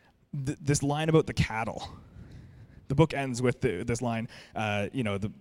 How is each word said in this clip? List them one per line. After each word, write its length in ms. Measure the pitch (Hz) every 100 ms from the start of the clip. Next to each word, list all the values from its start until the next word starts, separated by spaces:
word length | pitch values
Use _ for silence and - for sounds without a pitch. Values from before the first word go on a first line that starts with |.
| _ _ _ 147 131
th-, 120 | -
this 240 | - 143
line 280 | 139 147 160
about 160 | 160 -
the 80 |
cattle," 520 | 117 - 110 110 - - - - - - - - - - - -
the 60 |
book 200 | 131 160
ends 260 | 135 135 120
with 200 | 123 -
the, 240 | 131 87
this 180 | 92 117
line, 260 | 120 113 110 - - -
uh, 320 | 107 104 101
you 120 | 135
know, 140 | 110 98
the, 120 | 104 -